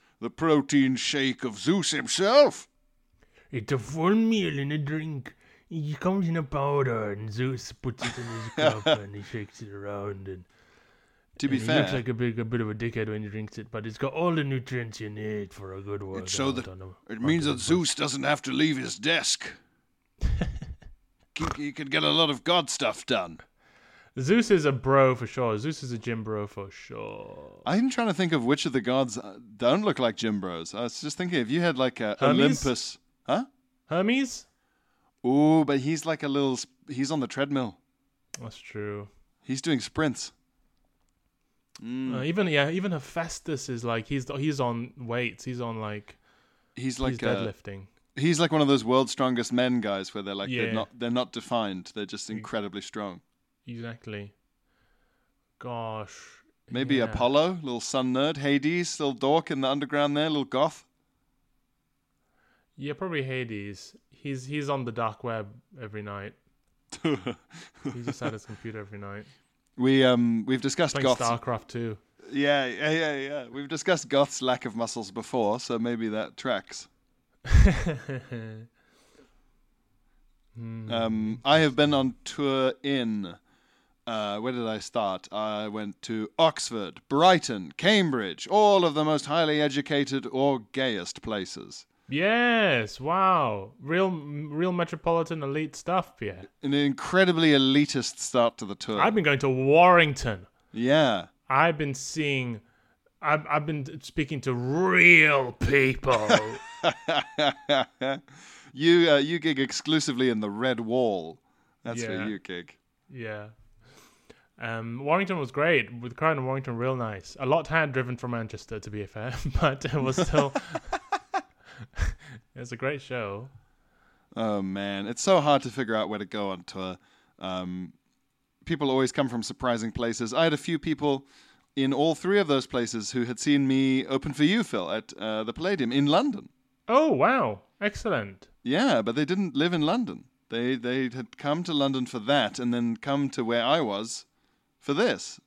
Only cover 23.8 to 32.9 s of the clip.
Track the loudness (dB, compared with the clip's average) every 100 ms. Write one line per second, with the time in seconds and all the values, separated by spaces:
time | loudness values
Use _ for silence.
23.8 | _ -20 _ -4 2 4 6 4 4 0
24.8 | 4 6 6 4 -4 -2 -2 -2 -4 -8
25.8 | -8 -8 -6 -6 -4 -6 -6 -10 -14 -16
26.8 | -16 -12 -12 -12 -14 -16 -18 -10 -2 2
27.8 | 2 0 0 0 2 2 2 2 2 0
28.8 | 2 2 0 -4 -12 -16 -18 0 2 4
29.8 | 2 2 0 0 0 0 -2 -6 -8 -6
30.8 | -6 -6 -8 -6 -2 -2 0 0 0 2
31.8 | 0 0 -4 2 2 6 4 2 0 -2
32.8 | -6